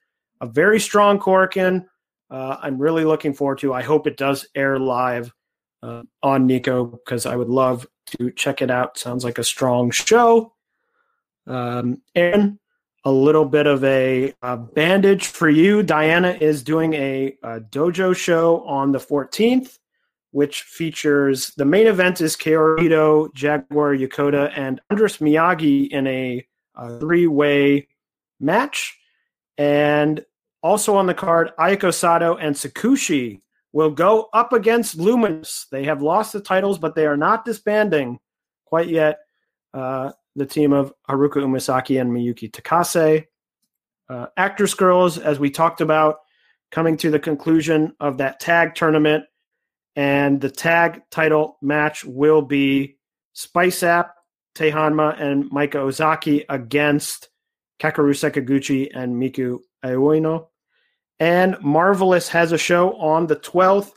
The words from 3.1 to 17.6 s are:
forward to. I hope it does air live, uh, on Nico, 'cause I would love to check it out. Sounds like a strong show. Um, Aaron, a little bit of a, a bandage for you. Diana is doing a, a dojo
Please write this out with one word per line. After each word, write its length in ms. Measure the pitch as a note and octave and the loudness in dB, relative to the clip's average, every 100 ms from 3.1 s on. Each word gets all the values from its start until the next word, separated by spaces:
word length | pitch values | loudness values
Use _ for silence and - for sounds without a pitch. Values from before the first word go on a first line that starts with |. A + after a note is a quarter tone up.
| D3+ D3+ | 0 -2
forward 260 | C#3 C#3+ C3+ | -4 -4 -2
to. 160 | C#3 B2+ | -4 -4
I 80 | |
hope 240 | A#2+ D3+ D3 | 0 0 0
it 100 | - | -2
does 300 | C#3 C#3 - C#3 | -2 -2 -6 -4
air 240 | C#3 C3+ | -2 0
live, 520 | C3 B2 B2+ A#2+ B2 - _ _ _ _ | -2 -2 -2 -4 -8 -16 _ _ _ _
uh, 180 | A#2 A#2 A#2+ _ | -16 -16 -18 _
on 240 | C#3 C3+ B2+ | 0 2 2
Nico, 520 | B2+ C3 B2+ A#2+ A#2+ - | 2 0 -2 -4 -10 -10
'cause 220 | A#2+ B2+ | -8 -4
I 80 | B2 | -4
would 140 | A#2 | -2
love 360 | B2+ B2+ B2 B2 _ - - | 0 0 -2 -10 _ -18 -8
to 140 | B2 | -8
check 300 | - C#3+ C#3 | -4 -6 -4
it 100 | B2+ | -2
out. 260 | B2 B2+ - | -2 -4 -6
Sounds 260 | B2 B2 | -10 -6
like 140 | B2 A#2+ | -6 -6
a 60 | |
strong 480 | A2+ - C3 B2 A#2+ | -6 -2 0 2 0
show. 600 | - - A3+ A#3 A#3 A3+ _ _ _ _ _ _ _ _ _ - | -2 2 4 6 4 0 _ _ _ _ _ _ _ _ _ -10
Um, 560 | B2+ A#2+ B2 A#2+ B2+ _ F3 | -8 -6 -4 -4 -6 _ 0
Aaron, 440 | F3 G#3 G3+ G#3 _ _ _ _ C#3 | 2 2 0 -2 _ _ _ _ 0
a 60 | |
little 340 | C3+ C#3+ D#3+ C#3+ | 4 4 4 4
bit 220 | D3 D3 | 2 2
of 160 | C3+ | 2
a, 500 | C3+ C3+ C3 B2+ C3+ - | 2 2 2 0 -2 -6
a 160 | B2 B2 | -8 -8
bandage 680 | A#2 D3+ D#3+ G3 G3 F#3+ - | -6 -2 2 4 4 2 -2
for 220 | - D#3+ | 0 2
you. 340 | D3+ F#3+ G#3 | 4 4 4
Diana 540 | F3 D3+ D#3 E3+ F3+ F3 | 2 2 2 2 0 2
is 220 | D#3 D3+ | 0 0
doing 300 | B2 D#3+ D#3+ | -2 -2 -2
a, 440 | D3+ C3+ C3+ C3+ - | -2 -4 -4 -6 -8
a 160 | A#2 | -14
dojo 560 | A2+ | -14